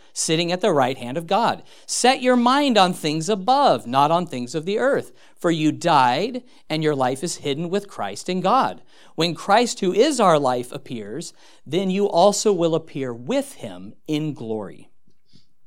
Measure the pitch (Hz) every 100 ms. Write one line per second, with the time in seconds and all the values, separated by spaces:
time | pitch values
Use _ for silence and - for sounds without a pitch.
0 | - - - 160 170 180 220 151 127 135
1 | 120 147 165 196 220 104 - - - -
2 | 247 262 254 247 240 269 285 208 180 180
3 | 156 156 160 208 190 269 175 127 120 131
4 | 143 170 175 127 123 160 160 214 247 214
5 | - - - - 175 165 156 139 170 151
6 | 127 131 220 247 - - - 160 151 143
7 | 127 135 175 - 147 139 175 196 202 -
8 | 101 101 - 185 180 254 151 90 - -
9 | - - 170 151 - 208 240 - 190 185
10 | 285 262 196 151 135 127 123 120 - 120
11 | 101 123 170 - - - - 160 190 185
12 | 202 165 196 196 220 185 165 160 160 151
13 | 131 117 123 269 269 - 107 90 95 -
14 | - 151 156 131 113 110 95 - - -
15 | - - - - - -